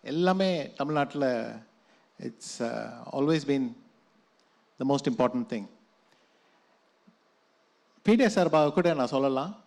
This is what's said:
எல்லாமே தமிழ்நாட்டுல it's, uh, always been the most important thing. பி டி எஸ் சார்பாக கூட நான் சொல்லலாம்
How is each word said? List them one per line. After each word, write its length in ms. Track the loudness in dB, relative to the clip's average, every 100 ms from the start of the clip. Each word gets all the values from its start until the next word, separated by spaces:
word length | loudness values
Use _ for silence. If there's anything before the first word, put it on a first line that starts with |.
| -4
எல்லாமே 380 | 0 2 2 0 0 -6 -6
தமிழ்நாட்டுல 460 | -2 0 -2 0 0 0 -4 -12 -18 _ _ _ _ _ -14
it's, 240 | -12 -16 -8 -6
uh, 220 | -6 -10 -14 -10 -2
always 260 | 2 2 2
been 120 | 0 0 -6 _ _ _ _ _ _ _ _ _ _
the 60 | -2
most 140 | 0 0
important 320 | 0 0 0 -4
thing. 120 | -8 -10 -18 _ _ _ _ _ _ _ _ _ _ _ _ _ _ _ _ _ _ _ _ _ _ 2
பி 80 | 4
டி 60 | 4
எஸ் 80 | 4
சார்பாக 340 | 4 4 4 4
கூட 180 | 2 2
நான் 140 | 0
சொல்லலாம் 380 | 0 0 0 -4 -12